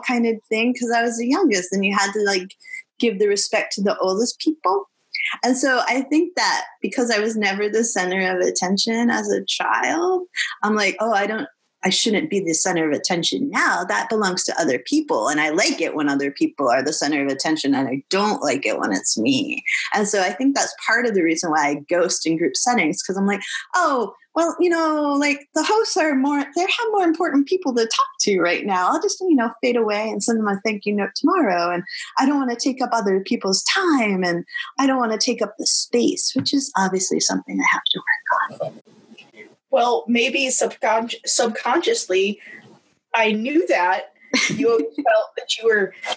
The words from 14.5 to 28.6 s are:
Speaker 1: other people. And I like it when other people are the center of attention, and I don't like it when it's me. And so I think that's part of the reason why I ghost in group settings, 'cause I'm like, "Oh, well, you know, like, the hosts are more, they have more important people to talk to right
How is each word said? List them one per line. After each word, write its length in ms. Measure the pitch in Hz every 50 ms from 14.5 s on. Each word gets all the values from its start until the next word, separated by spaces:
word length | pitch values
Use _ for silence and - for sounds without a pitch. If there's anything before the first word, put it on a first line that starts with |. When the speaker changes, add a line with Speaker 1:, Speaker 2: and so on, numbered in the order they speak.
| - -
Speaker 1:
other 180 | 170 - 127 123
people. 480 | - - 285 302 311 - 160 120 107 127
And 140 | 151 151
I 80 | 151 156
like 320 | 151 175 214 339 269 -
it 140 | 165 151 -
when 140 | 151 151 147
other 220 | 139 139 139 139
people 380 | 139 - 160 156 - - 143 123
are 120 | 120 135 139
the 100 | 151 156
center 320 | - 160 143 139 143 139
of 60 | 139
attention, 440 | 135 135 - 165 156 151 - 139 139
and 120 | 127 135 123
I 160 | 127 139 - -
don't 320 | - 190 208 214 202 -
like 240 | - 147 123 - -
it 140 | 107 104 65
when 140 | 80 110 98
it's 240 | 90 - - - -
me. 460 | 110 123 135 - - - - - - - - - - - -
And 140 | 196 214 196
so 140 | - 202
I 100 | 185 185
think 240 | 202 - 262 277 277
that's 180 | 226 190 - - - - -
part 180 | 220 233 240
of 80 | 240 208
the 100 | 190 165
reason 280 | 165 160 165 - 170
why 160 | 151 156 147 143
I 80 | 147 147 147 -
ghost 360 | 175 175 175 180 - - -
in 120 | 160 165 160
group 180 | 170 139 -
settings, 460 | - - 247 247 220 170 151 185 - -
'cause 140 | - 185 196
I'm 100 | 196 202
like, 140 | 202 196 196 - - - - - -
"Oh, 380 | 359 349 311 277 247 226 196 - - _ _ -
well, 200 | 311 330 330 294 -
you 100 | 349 359
know, 440 | 339 330 320 320 311 302 294 285 285 277
like, 280 | 294 294 285 277 285 _ -
the 80 | 311 311
hosts 320 | 320 427 440 453 440 -
are 200 | 381 311 311 285
more, 240 | 262 262 285 294 285 277 285 -
they 60 | 339
have 260 | 359 392 - 480 480 453
more 120 | 427 403 370
important 440 | 339 311 - 349 320 - 285 277 277
people 240 | 370 370 - 277 240
to 80 | 240 226
talk 220 | 220 - - 1077 - - -
to 180 | - 202 202 185
right 260 | 170 175 175 -